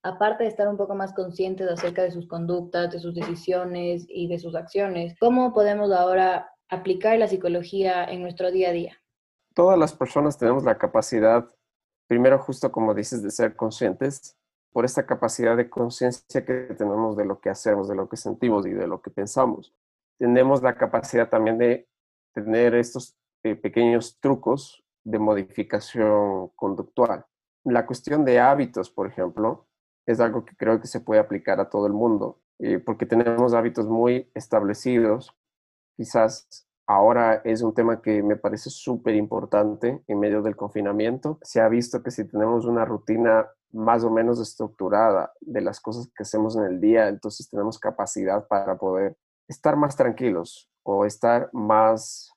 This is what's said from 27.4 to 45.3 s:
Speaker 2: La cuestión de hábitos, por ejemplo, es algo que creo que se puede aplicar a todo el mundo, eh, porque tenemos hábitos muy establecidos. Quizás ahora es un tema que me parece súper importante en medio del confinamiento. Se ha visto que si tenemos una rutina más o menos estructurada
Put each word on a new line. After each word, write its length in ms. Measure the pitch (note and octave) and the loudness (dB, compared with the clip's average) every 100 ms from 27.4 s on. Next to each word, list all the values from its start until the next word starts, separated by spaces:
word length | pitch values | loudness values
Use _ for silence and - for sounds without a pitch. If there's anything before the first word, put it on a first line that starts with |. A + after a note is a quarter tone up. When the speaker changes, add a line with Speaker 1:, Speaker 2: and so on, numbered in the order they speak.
| _ _ | _ _
Speaker 2:
La 220 | A2+ A#2+ A#2 | -2 0 -2
cuestión 380 | B2 - D3 | -8 -2 0
de 140 | C#3 B2 | 4 6
hábitos, 520 | B2 C#3+ B2 - F#2 | 6 4 0 -4 -8
por 160 | - F#2+ | -8 -8
ejemplo, 600 | - F2+ E2+ A2 - _ _ _ _ - | -4 -6 -2 -4 -4 _ _ _ _ -4
es 140 | A#2 | 2
algo 240 | A#2 A2+ | 2 0
que 120 | - _ | -8 _
creo 240 | - - | 0 0
que 60 | - | -2
se 140 | A#2 | -10
puede 200 | A2 G#2+ | 2 2
aplicar 400 | G#2 G2 - F#2+ | 2 -4 -2 -2
a 80 | G2 | 0
todo 180 | G#2 G#2 | 0 0
el 60 | |
mundo, 480 | G#2 A#2 G#2 A2 - _ _ | 2 2 2 -2 -8 _ _
eh, 200 | A2+ F#2 | -4 -2
porque 280 | - G#2 A#2+ | -2 -6 2
tenemos 480 | A#2 A#2+ A#2 B2 | 2 4 2 2
hábitos 340 | A#2 A#2 A#2+ G#2+ | 2 0 -2 -2
muy 420 | A2+ A#2+ B2+ - | 2 2 2 -4
establecidos. 1000 | - - A2 G2+ G#2 C3 B2 A2+ A#2 - _ _ _ _ _ _ - | -16 -2 0 0 -2 0 2 2 0 -6 _ _ _ _ _ _ -12
Quizás 720 | A2+ A#2+ A2+ - _ - _ _ - | -2 2 2 0 _ -20 _ _ 2
ahora 560 | G2+ G#2+ A#2 A#2 A2 | 6 6 6 2 2
es 180 | A2+ A2+ | 0 -2
un 120 | A#2 | 0
tema 260 | A2+ A#2 A2+ | 2 0 0
que 220 | - G#2+ | 0 0
me 140 | G#2 G#2 | 0 0
parece 340 | G#2 G#2+ C3+ | -2 -6 -10
súper 440 | - - A#2+ A#2+ | -12 -8 -4 0
importante 880 | G#2+ G#2 G#2+ - G#2 G#2+ G#2 A#2 C#3+ - | 0 0 -6 0 0 0 -2 -4 -6 -6
en 120 | G2+ | -2
medio 240 | G#2 G#2+ | 0 0
del 140 | G#2+ G2+ | -4 -6
confinamiento. 840 | G#2 G#2+ G2+ G#2 A2 C3 D3+ D#3 | -8 -4 -4 -2 -2 -4 -6 -10
Se 180 | - A#2+ | -4 2
ha 80 | A2 | 4
visto 340 | A#2 A#2+ B2 | 2 0 -6
que 80 | A#2+ | -6
si 140 | A#2 | -8
tenemos 400 | G#2+ G#2 A2 A#2 | -6 0 2 2
una 200 | A#2 A#2 | 0 0
rutina 640 | A2+ G#2+ - A2 A#2 A2 - _ _ | 0 -4 -2 0 4 4 2 _ _
más 300 | A2 A2 A#2 | -4 0 2
o 80 | A2+ | 2
menos 300 | A2+ A#2 A#2+ | 2 0 -2
estructurada 920 | A2 - G#2+ _ F#2+ G#2 A2+ F#2+ - | -4 -8 -10 _ 0 4 4 2 -2